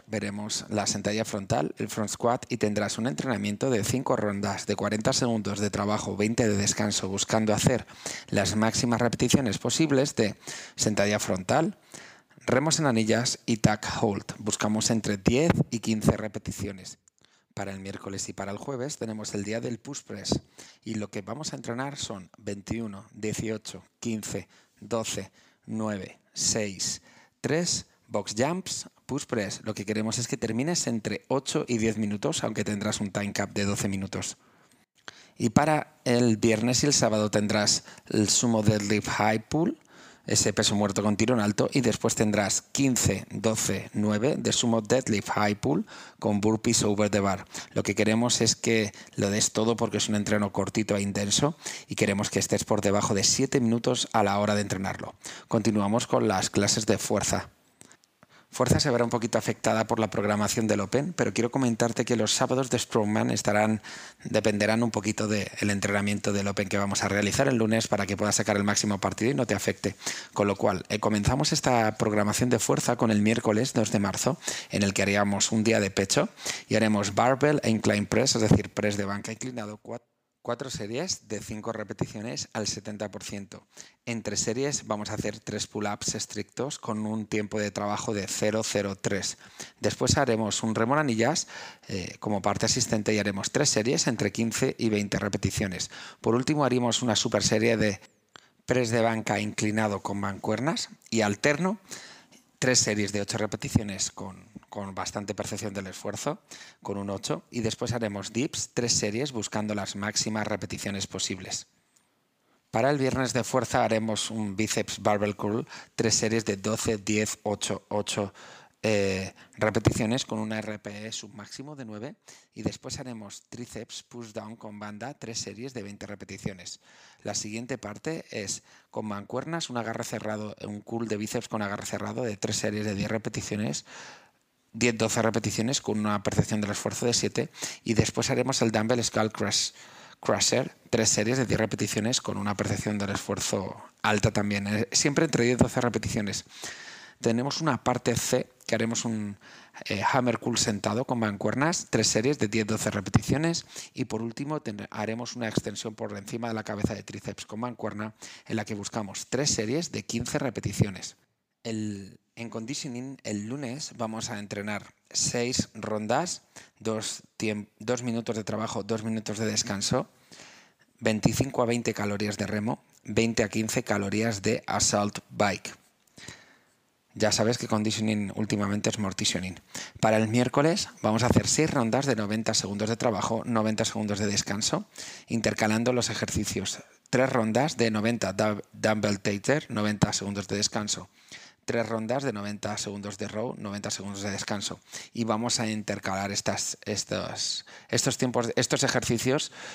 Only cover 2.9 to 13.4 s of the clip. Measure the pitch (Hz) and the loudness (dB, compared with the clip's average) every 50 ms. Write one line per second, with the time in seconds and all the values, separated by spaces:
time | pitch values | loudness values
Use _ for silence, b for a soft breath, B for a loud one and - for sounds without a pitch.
2.9 | - - 110 135 147 - - 135 117 98 101 104 104 98 135 135 127 104 101 104 | -2 -2 -2 -2 -2 -2 -2 -2 -2 0 0 -2 -2 0 0 2 2 2 2 2
3.9 | 127 127 139 - 135 113 104 104 101 101 101 98 98 - - - 101 - 104 101 | 0 0 2 2 0 2 2 0 -2 0 -2 -2 -2 -2 -2 -2 -2 0 0 0
4.9 | 104 107 107 135 131 - 135 120 113 110 101 117 101 101 104 101 - - 101 104 | 0 2 2 2 2 2 2 2 2 0 0 -2 -2 -2 -2 0 0 0 0 0
5.9 | 107 107 - 107 95 95 104 110 117 131 120 107 104 98 101 101 - - 107 104 | 0 0 0 -4 0 0 2 2 4 4 4 4 4 4 2 2 2 2 0 0
6.9 | 101 - - 95 98 101 - - - 110 110 107 104 107 - - 127 110 - B | 0 0 -2 -2 -2 -2 0 2 2 4 4 4 4 4 4 4 4 2 0 B
7.9 | B B B B B B B B - 101 98 90 101 107 110 113 - - - 120 | B B B B B B B B 0 0 2 2 2 4 2 2 2 2 2 2
8.9 | 120 110 120 117 - - 123 117 - 143 135 107 92 - - 127 - - 165 147 | 2 4 2 2 2 2 2 4 4 4 4 2 -2 -2 -2 -2 2 2 4 4
9.9 | 143 131 139 143 - - 110 98 92 B B B B B B B B - - 110 | 4 4 4 2 2 2 2 2 0 B B B B B B B B 0 0 2
10.9 | 104 98 101 104 104 104 - - 95 92 92 - 120 147 165 214 - - B B | 4 4 4 2 2 0 0 0 -2 -2 0 2 2 2 2 2 -2 -6 B B
11.9 | B B B B B B B B B B - - 117 131 147 160 156 160 160 139 | B B B B B B B B B B -2 2 2 2 4 2 2 4 4 4
12.9 | 117 113 110 107 110 110 127 127 - - | 4 4 4 4 4 2 2 0 -2 -2